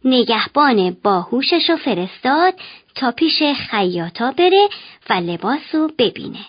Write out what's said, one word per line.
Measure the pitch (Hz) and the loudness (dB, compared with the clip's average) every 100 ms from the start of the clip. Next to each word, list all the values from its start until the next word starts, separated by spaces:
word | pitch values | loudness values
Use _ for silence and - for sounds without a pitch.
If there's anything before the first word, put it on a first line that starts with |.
نگهبان | 262 254 226 220 - 277 294 226 180 175 | 2 2 2 0 -2 2 2 4 0 0
باهوشش | 208 190 180 240 269 339 - | 0 0 0 -2 0 0 0
رو | 330 | -2
فرستاد | - 185 185 - 247 294 359 370 - - _ | 0 -4 -4 -6 -2 2 2 0 -12 -20 _
تا | - 262 | -6 -4
پیش | 254 320 - 302 277 - | 0 0 2 0 -2 -4
خیاطا | 214 185 175 170 - 240 | -2 -2 -2 -6 -4 -4
بره | 262 359 381 403 - - - - | 2 4 6 4 0 -18 -20 -2
و | |
لباس | 196 175 170 196 285 - | -2 -2 -4 -4 -4 -2
رو | 311 311 311 | -2 -2 0
ببینه. | 285 - - - | -2 0 -12 -12